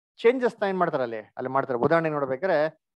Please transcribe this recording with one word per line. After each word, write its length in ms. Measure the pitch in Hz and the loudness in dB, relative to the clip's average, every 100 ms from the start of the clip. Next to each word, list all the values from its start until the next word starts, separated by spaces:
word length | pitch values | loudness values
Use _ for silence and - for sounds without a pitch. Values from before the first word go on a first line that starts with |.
| _ - | _ 0
changes 460 | 226 254 240 - | 2 4 0 0
ನ 20 | |
ಏನ್ 140 | 202 185 | -2 0
ಮಾಡ್ತಾರೆ 240 | 175 147 | 0 0
ಅಲ್ಲಿ, 160 | 123 110 | -2 -6
ಅಲ್ಲಿ 300 | 104 - 131 | -12 -10 -4
ಮಾಡ್ತಾರೆ. 300 | 135 131 123 | -2 -2 0
ಉದಾಹರಣೆ 300 | 135 165 160 | 2 2 0
ನೋಡ್ಬೇಕಾದ್ರೆ 760 | 147 135 131 190 156 156 - _ | -2 -4 -2 0 0 0 -4 _